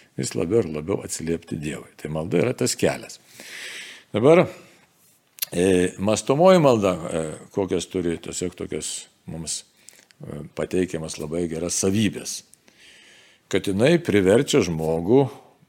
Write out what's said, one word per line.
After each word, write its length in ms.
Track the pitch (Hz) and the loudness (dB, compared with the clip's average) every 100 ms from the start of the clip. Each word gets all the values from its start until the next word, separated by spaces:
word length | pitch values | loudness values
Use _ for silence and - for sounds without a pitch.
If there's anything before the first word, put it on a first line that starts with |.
| _ - | _ -8
vis 180 | - | -6
labiau 260 | 117 87 113 | -4 0 0
ir 100 | 85 | 0
labiau 300 | 76 80 101 | -4 -4 -4
atsiliepti 520 | 95 - 80 82 - - | -4 -8 -4 -6 -6 -8
Dievui. 340 | 76 64 - - | -8 -8 -12 -12
Tai 160 | 78 | -8
malda 260 | 78 85 87 | -6 -2 0
yra 80 | 117 | 0
tas 220 | 127 127 - | 0 -2 0
kelias. 420 | 76 - - - _ - - - - - - - _ | 0 -2 -8 -20 _ -20 -18 -16 -14 -14 -16 -20 _
Dabar, 320 | 107 127 175 - - - _ _ _ _ _ _ - - | 2 6 6 4 -2 -20 _ _ _ _ _ _ -12 -6
e, 400 | 87 95 90 90 - | 2 4 4 2 0
mąstomoji 600 | 98 107 - 139 185 185 | -2 0 0 4 6 8
malda, 320 | 143 113 98 | 6 4 2
e, 320 | 87 82 82 78 78 - | 0 -4 -4 -6 -8 -8
kokias 360 | - 92 92 - | -4 -2 -2 -2
turi 320 | 92 85 80 | -4 -2 -4
tiesiog 360 | - - 90 | -6 -6 -6
tokias 540 | - 87 78 - - - _ - | -6 -8 -8 -8 -10 -14 _ -14
mums, 380 | 82 80 - - _ - - _ - | -10 -8 -10 -12 _ -20 -20 _ -20
e, 240 | - 73 76 | -14 -12 -12
pateikiamas 640 | - 78 92 90 80 78 - | -8 -4 -2 -2 -4 -8 -8
labai 300 | 78 82 87 | -6 -4 -4
geras 340 | 80 85 - | -4 -4 -2
savybės. 600 | 98 101 101 - - - - _ _ _ - - - - _ _ - | 0 2 0 -2 -10 -12 -14 _ _ _ -20 -20 -20 -20 _ _ -6
Kad 180 | 98 - | -4 -2
jinai 320 | 98 131 170 | 2 4 4
priverčia 640 | 170 101 92 113 143 139 | 4 2 6 4 4 2
žmogų 680 | 90 80 78 82 87 131 127 - - _ | 2 0 -2 -2 2 4 2 -2 -20 _